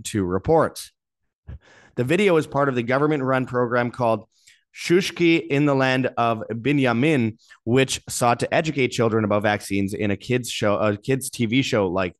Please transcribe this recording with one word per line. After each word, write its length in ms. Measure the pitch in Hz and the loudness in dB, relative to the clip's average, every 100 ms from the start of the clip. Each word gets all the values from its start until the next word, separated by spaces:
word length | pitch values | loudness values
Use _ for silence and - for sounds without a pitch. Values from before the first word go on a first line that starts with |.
| - | -6
to 140 | 107 | -4
reports. 680 | 90 95 156 160 110 - - _ _ _ _ _ - - _ - - - | -2 -2 0 2 0 -4 -18 _ _ _ _ _ -20 -20 _ -20 -12 -6
The 80 | |
video 320 | 127 180 202 160 | 0 2 4 2
is 100 | - | 0
part 220 | 139 139 | 0 0
of 60 | |
the 80 | 123 | 0
government-run 640 | 117 135 151 151 131 131 120 | 0 2 2 0 0 -2 -2
program 440 | 127 120 120 120 | -2 0 0 -2
called 360 | - 117 110 - _ _ _ _ | 0 0 0 -4 _ _ _ _
Shushki 720 | - - 180 185 - 170 165 165 139 | -8 0 0 0 0 2 2 0 0
in 80 | 147 | 2
the 80 | |
Land 300 | 135 131 131 127 - | 2 2 2 0 0
of 260 | 117 110 - | 0 -2 -6
Binyamin, 880 | 113 127 147 127 113 151 143 113 - _ - | -4 -2 2 2 2 2 2 0 -4 _ -10
which 360 | 113 131 131 - - | 0 2 2 -2 -8
sought 320 | - 120 117 | 0 0 2
to 120 | - | 0
educate 360 | 139 156 139 123 - | 0 0 0 -2 0
children 260 | 113 110 | 0 2
about 180 | 104 104 | 2 2
vaccines 520 | 104 104 - 98 98 | 0 0 -2 -2 -2
in 160 | 101 104 | -2 -4
a 60 | 98 | -4
kids 320 | - 123 - | -2 -4 -4
show, 240 | - 107 101 | -2 0 2
a 200 | 107 104 | 0 -2
kids 340 | - 131 - | -2 -4 -4
T 160 | - 113 | -4 0
V 160 | 127 | 0
show-like 520 | 131 113 95 95 92 | 2 0 0 0 -4